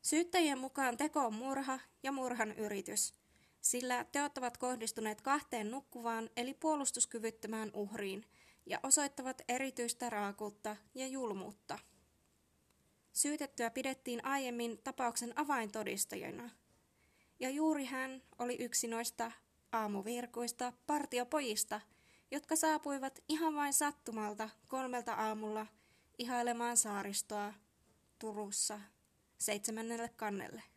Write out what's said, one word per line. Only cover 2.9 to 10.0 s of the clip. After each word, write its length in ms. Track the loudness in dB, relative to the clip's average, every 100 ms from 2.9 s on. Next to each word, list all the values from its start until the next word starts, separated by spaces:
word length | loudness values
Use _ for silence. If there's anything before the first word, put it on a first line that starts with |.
| 0 0 -4 _ _ _ _
sillä 440 | 0 2 2 0 0
teot 260 | 0 0 0
ovat 200 | -4 -2
kohdistuneet 640 | -2 0 -4 0 0 0
kahteen 500 | 2 2 2 -2 -2
nukkuvaan 580 | -4 -8 -4 -2 -2 -2 -2
eli 160 | -4
puolustuskyvyttömään 1200 | 0 2 4 2 2 0 0 -2 -4 -4 -2 -2
uhriin 520 | -4 -4 -2 -2 -4 -10 -20 -20 -20 -6
ja 140 | -4
osoittavat 580 | 4 4 4 -2 -6 -6 -2
erityistä 600 | 0 0 -2 -4 -2